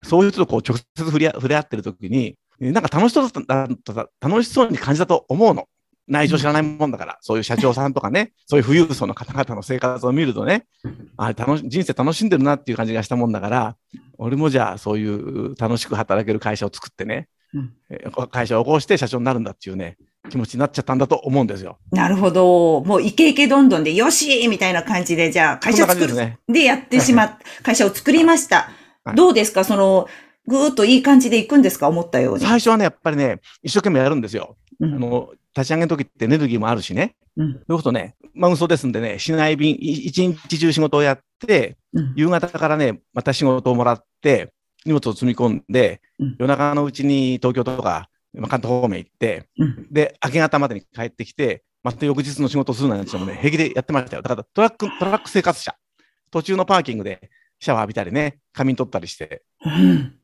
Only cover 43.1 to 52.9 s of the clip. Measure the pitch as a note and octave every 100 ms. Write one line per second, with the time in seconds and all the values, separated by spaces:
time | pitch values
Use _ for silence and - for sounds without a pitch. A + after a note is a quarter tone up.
43.1 | - A#2+ C3+ C#3 B2+ B2+ B2 A#2+ A#2 _
44.1 | _ D3+ B2 E2 _ _ _ - D3+ B2+
45.1 | G#2+ B2+ A#2+ A#2+ G#2 - B2 A2 E2+ _
46.1 | _ C#3+ - B2+ C#3 D3 D3 C#3+ B2+ C#3+
47.1 | C#3 C3 B2+ B2+ B2+ A#2+ B2+ G#2+ E2 F#2
48.1 | _ _ - A2 B2+ A2+ B2 B2 F2+ F2+
49.1 | _ A#2 F2+ - - C3 B2 - D3 D3+
50.1 | - C#3 D3 D#3 D3 C#3 G#2+ _ - A#2
51.1 | _ A2+ - C3 - _ _ B2 A#2 D3
52.1 | C#3 C#3 C3 C#3 C#3+ C3 A#2 C3+